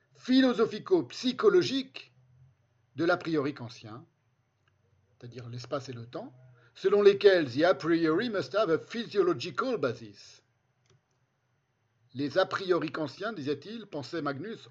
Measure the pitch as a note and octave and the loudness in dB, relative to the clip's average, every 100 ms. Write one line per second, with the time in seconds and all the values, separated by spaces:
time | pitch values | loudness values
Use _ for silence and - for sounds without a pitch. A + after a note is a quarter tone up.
0 | _ _ - C4 C4 G3+ A3 G#3 D3+ F3+ | _ _ 2 4 4 2 0 -2 0 0
1 | C3 - B3 B3 G#3 F3+ E3+ C4+ C4 - | 0 -6 -6 2 4 4 4 -2 -6 -12
2 | - _ _ _ _ _ _ _ _ - | -20 _ _ _ _ _ _ _ _ -4
3 | E3+ F3 E3 D#3 C#3 C#3 A2+ - A2 A#2+ | -2 0 -2 -2 -2 -6 -14 -16 -18 -18
4 | E3+ _ _ _ _ _ _ _ _ _ | -20 _ _ _ _ _ _ _ _ _
5 | _ _ A#2+ A#2+ A#2 B2 - C#3+ C3 A#2 | _ _ -20 -16 -14 -14 -8 -8 -8 -14
6 | A#2 E3 B3+ - - _ _ - G3 G3+ | -14 -14 -14 -18 -20 _ _ -4 2 6
7 | G3+ G3 G3+ F#3 C#3 C3 E3+ F#3+ D#3+ E3 | 6 8 8 6 4 2 2 2 0 2
8 | D#3+ E3 B3 G3 C3+ G3+ F3 D#3 D#3 A#3 | 2 0 0 -4 -2 -2 0 0 -2 -10
9 | F#3+ G3+ F3+ C#3+ E3+ B2+ C4 G#3+ C3+ A2 | -2 0 2 0 -6 -6 -4 -2 -4 -6
10 | A2 - - - _ _ _ _ _ _ | -14 -20 -20 -20 _ _ _ _ _ _
11 | _ _ _ _ _ _ _ _ _ _ | _ _ _ _ _ _ _ _ _ _
12 | _ B2 C#3+ F3 F#3 - F#3 E3+ D3+ D#3+ | _ -8 -2 0 0 -2 0 0 -2 -6
13 | D3 - G#3 G3 C3+ C3 F#3+ A3+ G3 D3+ | -8 -8 -10 -6 -6 -6 -8 -14 -12 -12
14 | B2+ E3 D3 C3+ G#3 G#3 - | -8 -6 -6 -6 -10 -12 -16